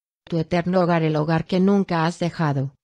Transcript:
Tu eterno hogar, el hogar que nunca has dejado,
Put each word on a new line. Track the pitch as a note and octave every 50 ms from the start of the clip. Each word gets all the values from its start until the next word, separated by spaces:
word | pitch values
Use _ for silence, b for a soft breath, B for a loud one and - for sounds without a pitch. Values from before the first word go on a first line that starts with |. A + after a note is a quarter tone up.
| _ _ _ _ _ -
Tu | - E3
eterno | D#3+ - F3 F3 E3+ F3 F3+ F#3+
hogar, | F3 E3+ F3 E3 D#3+
el | D#3 D#3
hogar | D3+ D3+ D#3 E3 D#3+ D#3+
que | - - F#3
nunca | F#3 G3 G3+ G3+ F#3+ - F3+ E3 D#3+
has | E3 F3 -
dejado, | F3 E3+ - - E3+ D3+ C#3 C#3 C3+ C#3 - _